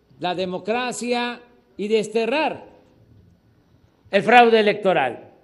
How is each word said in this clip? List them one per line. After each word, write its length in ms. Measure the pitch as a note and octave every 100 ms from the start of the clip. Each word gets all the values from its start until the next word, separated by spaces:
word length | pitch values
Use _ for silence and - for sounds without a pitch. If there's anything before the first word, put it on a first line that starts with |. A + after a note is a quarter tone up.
| _ C3
la 120 | F3
democracia 1080 | F3 F#3 F3+ F#3 A#3+ B3 A#3+ A#3+ A#3+ A#3+ A#3+ - _ _ -
y 140 | G#3
desterrar 760 | A3 G#3 A3+ A3 D4 C#4+ D#3+ - - _ _ _ - _ _ _ _ _ _ _ _ _
el 140 | G3
fraude 340 | E3 A#3+ A#3 A3
electoral. 760 | G#3 G#3 G3 D#3+ C3 G#2+ - _